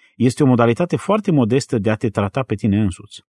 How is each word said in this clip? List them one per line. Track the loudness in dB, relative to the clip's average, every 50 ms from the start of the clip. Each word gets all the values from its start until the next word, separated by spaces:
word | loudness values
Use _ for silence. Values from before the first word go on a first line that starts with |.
| _ _ _
Este | -2 0 0 2 2
o | 2
modalitate | 2 4 4 4 2 2 0 -2 -4 -4
foarte | -4 -2 -2 -2 -2 0 0
modestă | 0 2 2 2 0 -2 -2 -2 -4 -2
de | -2 -2
a | -2
te | -2 -4 -4
trata | -2 -2 -2 -2 -2 -4
pe | -6 -4 -6
tine | -2 0 0 0 2
însuți. | 0 -2 -4 -8 -16 -20 -20 -20 _ _